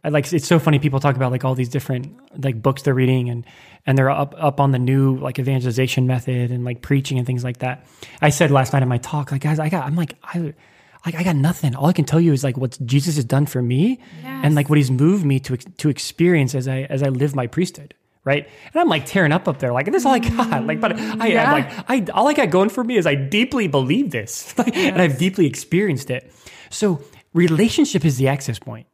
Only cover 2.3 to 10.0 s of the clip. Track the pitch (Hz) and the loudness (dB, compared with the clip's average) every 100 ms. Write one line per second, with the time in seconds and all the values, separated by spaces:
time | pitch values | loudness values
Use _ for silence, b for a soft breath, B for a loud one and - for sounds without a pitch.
2.3 | - 135 117 139 135 143 131 127 131 123 | -6 -4 0 -2 0 0 2 2 2 -2
3.3 | 120 117 B B B - 135 131 147 139 | -6 -12 B B B 0 2 2 0 -4
4.3 | - 156 139 139 131 127 135 135 131 135 | -2 -2 2 2 2 2 2 2 0 -4
5.3 | 127 131 135 123 117 131 - 127 123 123 | -4 -2 -2 -2 0 0 0 0 0 -2
6.3 | 123 120 123 123 120 - 139 139 131 123 | -4 -2 -4 -6 -8 -2 -2 0 -4 -2
7.3 | 123 127 120 127 127 B B B B 151 | -4 -6 -6 -8 -8 B B B B 0
8.3 | 147 165 139 127 139 127 120 - 151 139 | 4 4 4 4 0 0 -2 -4 -8 -4
9.3 | 139 151 156 156 175 143 165 | -4 -2 -2 -2 -2 -2 -2